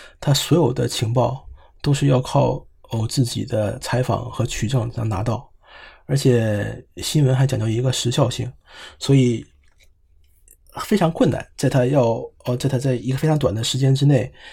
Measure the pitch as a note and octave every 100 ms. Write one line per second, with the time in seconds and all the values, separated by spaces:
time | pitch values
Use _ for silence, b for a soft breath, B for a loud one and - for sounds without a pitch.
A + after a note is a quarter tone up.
0 | B B - C#3+ - F3 C3+ B2+ A#2+ -
1 | A2+ A#2+ A#2+ C3 - b b _ D3 C#3+
2 | C#3+ C#3+ C#3 C#3 B2 C3 - _ - A2+
3 | A2 - A#2+ A2 G#2 A2 G#2 - - B2
4 | B2+ G#2 - - A#2 - G#2+ C3 A#2 A#2
5 | A2 F#2+ A2 A2 - _ B B B B
6 | - C#3 C#3 A#2+ A2+ G#2 G#2 - - -
7 | - D#3 C3+ C3 C3+ A2 A2 A2+ C3 -
8 | A#2+ A#2+ A#2+ - A#2 - B B B B
9 | - C#3 B2 A#2 - _ _ _ _ _
10 | _ _ _ _ _ _ _ - - G#3
11 | E3 E3 B3+ - - - C3 C3+ B2 B2+
12 | A#2 B1+ - _ - B2 D3 C3 C3+ B2
13 | G#2 C3 D#3 D3+ G2+ G#2 A#2 B2+ C3+ C3+
14 | C#3+ C3+ - B B